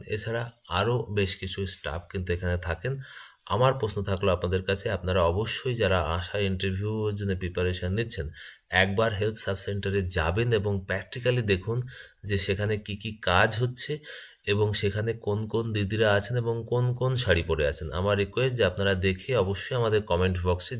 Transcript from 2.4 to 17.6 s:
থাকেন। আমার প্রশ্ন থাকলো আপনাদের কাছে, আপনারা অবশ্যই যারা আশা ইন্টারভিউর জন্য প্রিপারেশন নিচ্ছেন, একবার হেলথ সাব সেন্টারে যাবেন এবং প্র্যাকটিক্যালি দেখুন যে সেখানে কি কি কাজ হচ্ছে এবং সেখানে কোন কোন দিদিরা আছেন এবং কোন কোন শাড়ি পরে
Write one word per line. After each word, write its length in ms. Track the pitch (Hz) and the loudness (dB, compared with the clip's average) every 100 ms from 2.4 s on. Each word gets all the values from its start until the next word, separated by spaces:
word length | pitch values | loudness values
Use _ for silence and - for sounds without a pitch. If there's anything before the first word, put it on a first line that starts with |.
| 90 87 | 0 -2
থাকেন। 440 | 87 82 127 135 - - - _ - | -2 -4 -4 -6 -10 -18 -20 _ -4
আমার 280 | 101 131 | 2 4
প্রশ্ন 300 | 131 110 104 | 2 -2 -2
থাকলো 280 | 98 95 98 | -2 0 2
আপনাদের 320 | 87 90 92 | 2 2 0
কাছে, 260 | 95 95 113 | 0 -2 -2
আপনারা 340 | 92 90 92 | -2 0 2
অবশ্যই 520 | 85 90 113 - 131 113 | 4 2 -2 -2 -4 0
যারা 260 | 95 92 | 2 2
আশা 380 | 78 87 87 104 | 2 -2 -2 -2
ইন্টারভিউর 760 | 98 92 98 95 104 110 107 104 | -2 0 -2 -2 -2 -2 -2 -2
জন্য 200 | 101 92 | -2 -2
প্রিপারেশন 580 | 90 90 90 87 92 | -2 0 0 0 -2
নিচ্ছেন, 360 | 104 117 - 76 - - - _ | -2 -2 -4 -6 -10 -18 -20 _
একবার 440 | 92 98 98 110 | 4 4 2 0
হেলথ 240 | 98 107 110 | 0 -2 -2
সাব 180 | - 95 | -4 -2
সেন্টারে 460 | - 101 98 98 | -4 -2 0 0
যাবেন 520 | 90 85 80 98 120 | 0 0 0 2 2
এবং 300 | 110 101 98 95 | 2 2 -2 -2
প্র্যাকটিক্যালি 560 | 95 - 127 123 123 | -6 -4 -2 0 2
দেখুন 400 | 104 95 113 120 123 - - _ | 2 2 0 -4 -4 -12 -20 _
যে 140 | 98 101 | -4 -2
সেখানে 400 | - 98 104 107 | 0 0 0 -2
কি 180 | 107 101 | -4 -10
কি 220 | 113 107 | -10 -4
কাজ 400 | - 90 117 117 | 2 4 4 4
হচ্ছে 400 | 123 127 - 151 - - - - - | 2 2 0 -2 -10 -16 -18 -10 -2
এবং 280 | 104 107 | 2 2
সেখানে 400 | 104 101 101 113 | 2 0 0 -2
কোন 340 | 117 101 104 107 | -4 -4 -4 -2
কোন 260 | 113 113 | -4 -2
দিদিরা 400 | 104 98 107 107 | -2 0 2 4
আছেন 240 | 101 - 123 | 4 2 0
এবং 260 | 117 117 113 | 0 -4 0
কোন 260 | 120 123 | 2 2
কোন 220 | 123 127 127 | 2 0 0
শাড়ি 280 | - 85 | 4 2
পরে 240 | 80 76 | 2 0